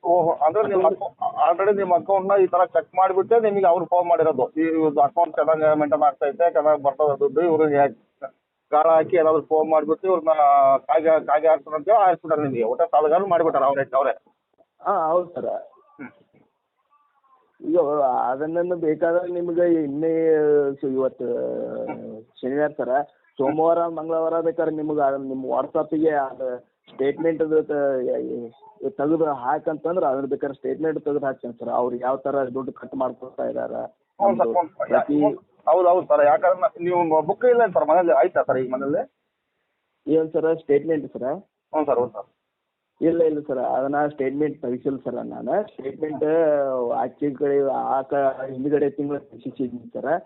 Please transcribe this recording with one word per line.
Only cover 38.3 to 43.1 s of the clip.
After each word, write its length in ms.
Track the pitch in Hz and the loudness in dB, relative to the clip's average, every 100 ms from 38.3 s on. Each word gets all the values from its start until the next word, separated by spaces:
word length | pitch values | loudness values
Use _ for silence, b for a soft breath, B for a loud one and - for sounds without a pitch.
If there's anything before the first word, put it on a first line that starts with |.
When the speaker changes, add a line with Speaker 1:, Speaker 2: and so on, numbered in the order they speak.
| 151 | 2
Speaker 1:
ಸರ್ 160 | 131 131 | 0 -2
ಈಗ 140 | 127 | -2
ಮನೇಲಿ? 300 | 127 139 160 269 _ _ _ _ _ _ _ _ _ - | -4 -2 -4 -4 _ _ _ _ _ _ _ _ _ 0
Speaker 2:
ಏನ್ 220 | 156 160 | 0 2
ಸರ್ 300 | 156 156 165 | 0 0 -2
ಸ್ಟೇಟ್ಮೆಂಟ್ 480 | - 143 156 156 - | 2 0 2 -4 -4
ಸರ್? 120 | 139 123 170 - _ _ | -8 -6 -8 -10 _ _
Speaker 1:
ಹ್ಞೂ 120 | 156 143 | -4 0
ಸರ್, 140 | 120 | 0
ಹ್ಞೂ 80 | 123 | 0
ಸರ್. 200 | 107 98 _ _ _ _ _ _ _ | -6 -18 _ _ _ _ _ _ _
Speaker 2:
ಇಲ್ಲ, 200 | 165 | 0